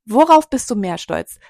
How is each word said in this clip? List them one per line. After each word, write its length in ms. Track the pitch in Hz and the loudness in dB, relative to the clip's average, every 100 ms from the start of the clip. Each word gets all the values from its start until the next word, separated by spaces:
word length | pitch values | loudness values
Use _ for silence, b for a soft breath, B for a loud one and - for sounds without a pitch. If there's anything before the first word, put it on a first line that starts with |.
| 214 | -2
Worauf 440 | 233 320 311 - | 2 4 4 2
bist 220 | 262 - | -8 -6
du 40 | 214 | -6
mehr 200 | 185 170 | -6 -8
stolz? 400 | - 160 - - | -8 -8 -10 -16